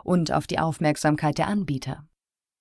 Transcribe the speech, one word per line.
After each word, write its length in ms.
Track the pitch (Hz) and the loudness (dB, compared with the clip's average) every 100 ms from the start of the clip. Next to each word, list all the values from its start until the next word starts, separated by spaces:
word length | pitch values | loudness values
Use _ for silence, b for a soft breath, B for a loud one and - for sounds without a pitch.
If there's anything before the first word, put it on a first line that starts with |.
und 300 | - 180 156 | 0 2 2
auf 160 | 147 - | 0 0
die 100 | - | 0
Aufmerksamkeit 800 | 165 - 151 151 156 151 151 147 | 0 0 0 2 2 2 0 0
der 80 | 160 | 0
Anbieter. 640 | 208 180 135 131 147 147 _ _ _ _ _ | -2 -2 -4 -6 -10 -12 _ _ _ _ _